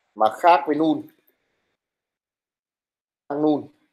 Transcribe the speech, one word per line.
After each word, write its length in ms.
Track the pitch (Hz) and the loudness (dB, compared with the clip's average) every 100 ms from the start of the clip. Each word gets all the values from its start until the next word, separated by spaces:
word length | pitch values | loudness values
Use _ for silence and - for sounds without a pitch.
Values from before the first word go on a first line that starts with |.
| _ | _
Mà 120 | 104 107 - | -2 -2 2
khác 260 | 175 175 156 | 2 4 2
với 100 | 147 | -2
null, 240 | 156 151 - _ _ _ _ _ _ _ _ _ _ _ _ _ _ _ _ _ _ _ _ _ - | 0 -2 -6 _ _ _ _ _ _ _ _ _ _ _ _ _ _ _ _ _ _ _ _ _ -12
khác 60 | |
null 280 | 143 151 143 110 _ _ | -4 -2 -2 -6 _ _